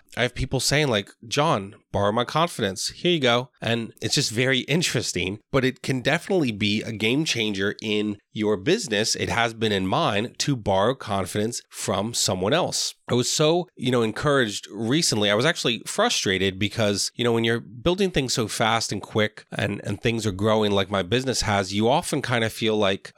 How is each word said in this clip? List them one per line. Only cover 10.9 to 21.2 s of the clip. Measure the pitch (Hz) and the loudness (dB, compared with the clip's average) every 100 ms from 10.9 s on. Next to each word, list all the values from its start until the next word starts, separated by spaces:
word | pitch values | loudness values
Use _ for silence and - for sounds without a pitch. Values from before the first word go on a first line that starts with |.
| 131 | 0
confidence | - 98 92 107 110 120 - | -4 -4 -2 -2 -2 -4 -10
from | - - 98 107 | -8 -2 -2 -2
someone | 117 - 92 95 | -2 0 0 0
else. | 156 135 - - - - | 0 0 -2 -4 -6 -2
I | |
was | 123 123 | 0 2
so, | - 151 175 170 - | 2 2 2 -2 -6
you | 135 | 0
know, | 123 | 2
encouraged | 110 - 147 139 113 95 - | 0 0 2 2 2 -2 -8
recently. | 101 113 151 165 113 104 | -6 0 2 2 2 4
I | 104 | 4
was | 143 | 2
actually | 170 139 113 - | 0 0 -2 -4
frustrated | - 240 - 107 95 95 95 | 0 0 2 0 2 0 0
because, | 104 - 104 101 - - | -2 0 0 0 -2 -2
you | 117 | 0
know, | |
when | 117 | 2
you're | 113 117 | 2 0
building | - 120 165 185 190 | -4 -4 -2 0 0
things | 170 127 | 0 0
so | - 107 | -2 -2
fast | - 110 113 - | 0 2 2 0
and | 107 | -4
quick | - 113 107 - - | -2 0 0 -2 -10
and, | - 104 101 | -4 -4 -4
and | - - | -6 -2
things | 117 113 107 | -2 0 -2
are | |
growing | 90 107 110 107 | 0 2 2 4
like | 98 95 | 2 0
my | 101 | -2
business | 90 120 | 0 0